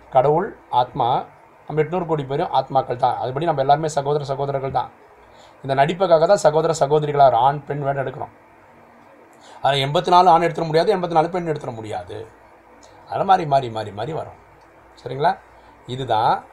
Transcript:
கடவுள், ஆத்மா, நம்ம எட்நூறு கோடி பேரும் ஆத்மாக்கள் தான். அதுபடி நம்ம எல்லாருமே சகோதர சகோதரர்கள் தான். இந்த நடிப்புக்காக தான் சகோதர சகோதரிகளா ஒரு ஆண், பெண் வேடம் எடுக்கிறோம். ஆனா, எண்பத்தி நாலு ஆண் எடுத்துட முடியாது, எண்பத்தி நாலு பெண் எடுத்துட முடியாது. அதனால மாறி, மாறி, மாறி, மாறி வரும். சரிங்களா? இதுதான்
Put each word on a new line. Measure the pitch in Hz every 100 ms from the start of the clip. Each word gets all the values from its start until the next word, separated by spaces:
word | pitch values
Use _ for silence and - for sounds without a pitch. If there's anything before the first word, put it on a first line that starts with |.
| -
கடவுள், | 131 131 156 214 - -
ஆத்மா, | 123 127 143 120 156 - - _ _ -
நம்ம | 151
எட்நூறு | 147 180 165
கோடி | 156
பேரும் | 135 135 180
ஆத்மாக்கள் | 131 135 135 127 120
தான். | 123 117
அதுபடி | 117 135
நம்ம | 170 147
எல்லாருமே | 139 147 160
சகோதர | 151 139 151
சகோதரர்கள் | 139 135 127 135 135
தான். | 131 - - - - - - - -
இந்த | 131 135
நடிப்புக்காக | 147 185 185 160 170
தான் | 202
சகோதர | 156 156 165 160
சகோதரிகளா | 143 151 151 143 139
ஒரு | 117
ஆண், | 131 147
பெண் | - 143
வேடம் | 139 139 131
எடுக்கிறோம். | 131 107 - _ _ _ - - - - - - - - -
ஆனா, | 131 139
எண்பத்தி | 135 165 175
நாலு | 180 185
ஆண் | 165
எடுத்துட | 170 156 160
முடியாது, | 156 185 190
எண்பத்தி | 175
நாலு | 165 165
பெண் | 180 170
எடுத்துட | 143 135
முடியாது. | 113 107 98 95 104 - - _ _ _ - - - -
அதனால | 120
மாறி, | 185 190 156
மாறி, | 139 123
மாறி, | 110 104
மாறி | 98 123
வரும். | 151 101 - - _ _ _ - -
சரிங்களா? | 123 135 160 190 - - - - -
இதுதான் | 127 123 110 127 190 -